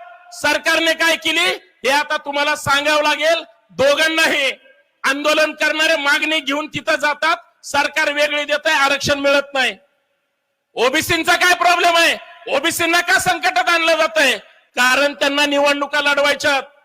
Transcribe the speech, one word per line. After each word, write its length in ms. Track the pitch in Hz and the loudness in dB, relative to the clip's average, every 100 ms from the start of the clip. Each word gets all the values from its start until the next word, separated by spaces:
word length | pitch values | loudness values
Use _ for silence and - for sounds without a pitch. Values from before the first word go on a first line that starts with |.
| - - - | -20 -20 -20
सरकारने 640 | - 294 302 320 320 330 | -6 -2 0 0 0 0
काय 220 | 320 330 320 | 0 0 0
केली, 340 | 330 320 359 - | -2 0 -2 -4
हे 340 | - _ 247 | -10 _ -2
आता 280 | 285 294 302 | -2 -2 -4
तुम्हाला 380 | 277 285 294 294 | -4 -4 -2 -2
सांगावं 480 | 294 277 294 302 | -2 0 2 2
लागेल. 400 | 302 294 311 330 320 _ _ | 2 0 0 0 -4 _ _
दोघांनाही, 840 | 165 277 285 320 320 320 294 269 - _ _ _ _ | 0 2 2 0 2 0 0 -2 -6 _ _ _ _
आंदोलन 480 | 262 277 294 311 311 | -4 -2 0 0 0
करणारे 440 | 302 302 311 320 320 | -2 -2 0 0 0
मागणी 440 | 285 302 302 320 | 0 0 0 -2
घेऊन 280 | 269 294 311 | -2 -6 -6
तिथं 280 | 294 311 302 | -6 -4 -2
जातात, 680 | 294 285 311 339 - _ - | -2 -2 -2 -2 -6 _ -6
सरकार 460 | 285 294 302 302 | -2 -2 -2 -2
वेगळी 320 | 285 302 294 | 0 -2 -2
देतंय, 300 | 285 294 311 | -4 -2 0
आरक्षण 460 | 311 277 277 285 285 | 0 0 0 -2 0
मिळत 340 | 277 285 277 | 2 0 0
नाही. 240 | 269 240 - _ _ _ _ _ _ _ _ _ | -2 -2 -4 _ _ _ _ _ _ _ _ _
ओबीसींचा 640 | - 240 302 294 330 330 349 | -2 0 0 0 0 0 2
काय 180 | 359 | 2
प्रॉब्लेम 440 | 349 349 349 349 339 | 2 2 2 2 4
आहे? 200 | 320 220 - - - 269 | 2 0 -8 -18 -6 -2
ओबीसींना 460 | 320 - 330 349 | -2 -2 0 0
का 180 | 349 370 | 2 0
संकटात 500 | 359 339 349 359 359 | 0 -2 0 0 0
आणलं 260 | 339 330 320 | 0 2 0
जातंय? 420 | 320 320 269 214 - _ _ 240 | 0 0 0 0 -8 _ _ -2
कारण 380 | 254 262 285 | 2 2 0
त्यांना 320 | 285 285 285 285 | 0 -2 0 0
निवडणुका 560 | 285 285 285 285 294 | 2 2 0 -2 -2
लढवायच्यात 640 | 285 285 285 285 294 277 262 _ | 0 2 2 0 0 -2 -4 _